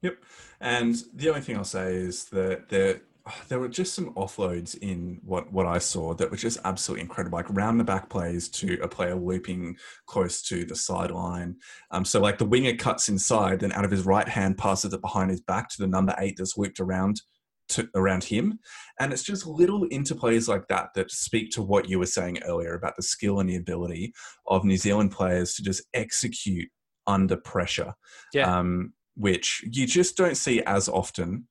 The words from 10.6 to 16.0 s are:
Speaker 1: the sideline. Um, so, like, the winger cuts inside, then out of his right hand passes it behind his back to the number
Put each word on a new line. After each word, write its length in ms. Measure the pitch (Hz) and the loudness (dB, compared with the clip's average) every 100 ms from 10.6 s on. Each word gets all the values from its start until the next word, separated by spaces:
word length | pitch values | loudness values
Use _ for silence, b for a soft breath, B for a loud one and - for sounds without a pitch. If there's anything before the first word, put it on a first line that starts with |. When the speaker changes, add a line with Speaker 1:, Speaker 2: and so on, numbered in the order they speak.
| 85 | -4
Speaker 1:
the 100 | 85 | -4
sideline. 840 | - 90 90 87 87 87 87 90 B B B | -2 -2 -2 -2 -4 -4 -6 -8 B B B
Um, 140 | - 95 | -2 2
so, 140 | 110 | 4
like, 180 | 101 101 | 4 4
the 80 | 104 | 4
winger 300 | 123 131 117 | 4 4 2
cuts 340 | 123 - - | 0 0 0
inside, 500 | 98 - 113 98 92 | 2 4 4 4 2
then 120 | 98 | 0
out 120 | - 101 | 0 2
of 60 | |
his 140 | 98 92 | 2 4
right 220 | 98 - | 4 4
hand 300 | - 95 95 | 0 2 2
passes 360 | 101 95 98 | 2 0 0
it 80 | 95 | -4
behind 300 | 92 101 95 | -2 0 2
his 100 | 92 | 0
back 280 | - 92 - | -2 -4 -4
to 80 | - | -4
the 60 | 98 | 0
number 280 | 92 | 2